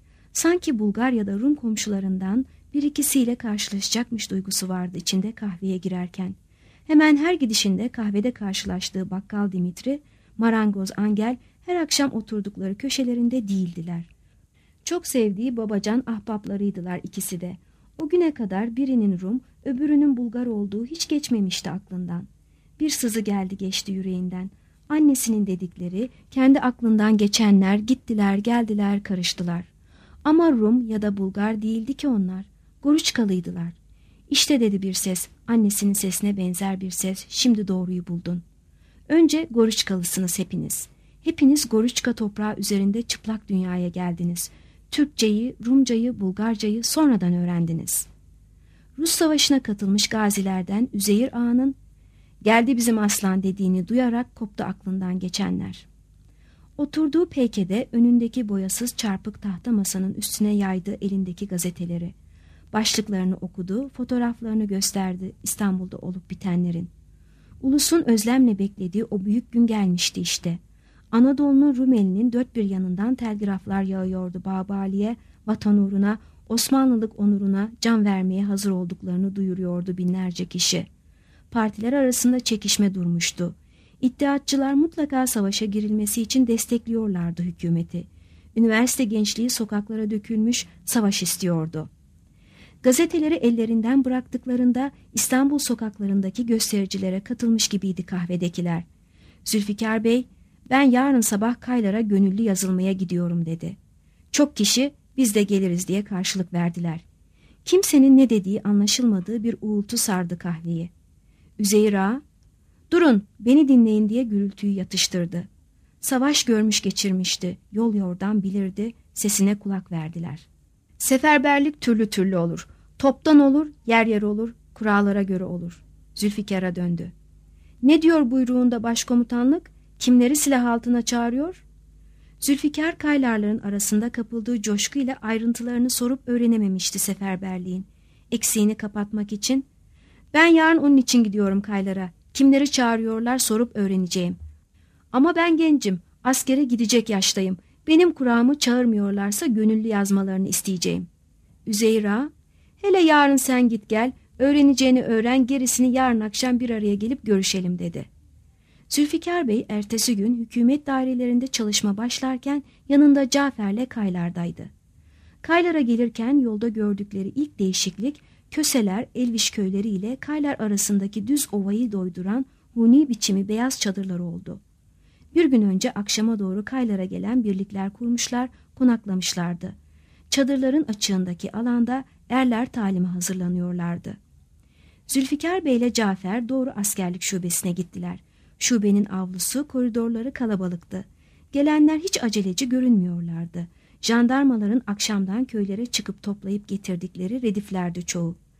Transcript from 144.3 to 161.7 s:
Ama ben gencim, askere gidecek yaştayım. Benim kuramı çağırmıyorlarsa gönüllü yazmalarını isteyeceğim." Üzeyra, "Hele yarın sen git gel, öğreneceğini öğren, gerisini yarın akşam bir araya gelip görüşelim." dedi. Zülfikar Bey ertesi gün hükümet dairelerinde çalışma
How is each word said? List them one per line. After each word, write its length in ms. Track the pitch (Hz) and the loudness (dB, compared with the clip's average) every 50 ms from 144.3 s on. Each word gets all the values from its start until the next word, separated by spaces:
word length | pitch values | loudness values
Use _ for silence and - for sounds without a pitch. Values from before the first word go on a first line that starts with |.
| 180 - - - - _ _ _ _ _ _ _ _ _ _ _ | -4 -8 -12 -18 -20 _ _ _ _ _ _ _ _ _ _ _
Ama 240 | - 254 277 339 320 | 2 4 4 4 4
ben 200 | 330 339 349 330 | 4 2 4 4
gencim, 440 | 311 330 320 302 254 226 202 185 175 - _ _ _ - | 4 4 4 4 4 2 0 -2 -2 -6 _ _ _ -2
askere 400 | 247 262 262 - - 262 269 294 | 0 0 0 2 2 2 2 2
gidecek 440 | 240 240 220 240 208 240 233 220 226 | 2 0 0 2 2 2 2 2 0
yaştayım. 460 | 208 190 190 - - 202 190 185 190 - - _ _ _ _ | 0 0 0 0 0 0 -2 -2 -4 -6 -10 _ _ _ _
Benim 260 | 302 320 320 359 349 | 4 6 6 6 6
kuramı 460 | 311 - 262 247 233 233 240 254 294 294 | 4 2 2 2 4 4 4 4 2 2
çağırmıyorlarsa 880 | - 247 240 247 247 233 220 208 202 196 202 202 196 202 208 - 339 | 2 2 2 4 4 2 2 2 0 0 0 -2 -2 -2 -2 -2 0
gönüllü 420 | 311 220 220 214 220 220 220 214 226 | 0 2 2 4 4 2 2 0 0
yazmalarını 600 | 214 202 202 196 196 196 190 190 190 190 190 196 | 0 0 2 2 2 2 0 0 -2 -2 -2 -2
isteyeceğim." 580 | 190 - - 196 190 170 180 180 175 180 175 - _ _ _ _ _ _ _ _ _ _ _ | -2 -4 -4 -4 -4 -4 -2 -2 -2 -4 -6 -10 _ _ _ _ _ _ _ _ _ _ _
Üzeyra, 640 | 233 214 202 233 220 220 220 208 202 208 233 285 311 - _ _ _ _ _ _ _ _ | -6 -2 2 2 2 2 2 2 0 0 -2 -2 -4 -8 _ _ _ _ _ _ _ _
"Hele 220 | _ 403 403 381 381 | _ 0 2 4 6
yarın 380 | 339 320 302 294 285 277 277 | 6 6 6 6 6 6 4
sen 320 | 262 - - 254 247 247 233 | 4 2 2 2 2 4 2
git 200 | 233 208 - - | 2 0 -4 -2
gel, 240 | 214 214 233 262 - - _ _ _ - | -2 0 0 -2 -4 -8 _ _ _ 0
öğreneceğini 640 | 254 277 285 294 285 285 269 247 269 262 254 254 | 2 4 4 6 6 6 6 4 4 4 4 4
öğren, 440 | - - 226 220 220 240 254 262 254 | 4 2 0 2 2 2 2 2 2
gerisini 460 | 226 277 277 254 240 - - 247 254 | 2 0 0 0 0 0 2 2 2
yarın 280 | 240 262 262 254 233 220 | 4 4 2 2 2 0
akşam 400 | 214 214 208 - 254 254 247 233 | -2 -4 -4 -2 0 0 0 0
bir 100 | 254 233 | 0 -2
araya 240 | 226 220 214 208 202 | -2 0 0 0 0
gelip 320 | 196 214 226 277 - - | 0 -2 -4 -4 -4 0
görüşelim." 520 | 220 202 190 190 - - 190 180 180 180 175 | 0 2 2 2 0 -2 -2 -2 -4 -4 -4
dedi. 280 | 175 170 170 - - - _ _ _ _ _ _ _ _ _ _ _ _ _ _ _ - | -6 -8 -8 -10 -12 -14 _ _ _ _ _ _ _ _ _ _ _ _ _ _ _ -4
Zülfikar 600 | - 285 294 294 - 320 - 349 349 349 320 233 | 0 0 0 2 0 -2 -2 -2 -2 0 0 0
Bey 180 | 208 240 - - | 0 -2 -2 -4
ertesi 480 | 214 208 208 208 233 220 - 254 233 | -6 -6 -4 -4 -4 -2 0 0 0
gün 200 | 196 196 233 247 | 0 0 0 0
hükümet 500 | 233 226 - - 240 233 240 277 294 - | -2 -4 -4 0 2 4 4 4 2 0
dairelerinde 600 | 277 269 262 262 262 262 247 247 240 247 247 262 | -2 -2 -2 -2 -2 -2 -2 0 0 0 0 0
çalışma 500 | 262 - - 220 214 | -2 -4 -4 -2 -2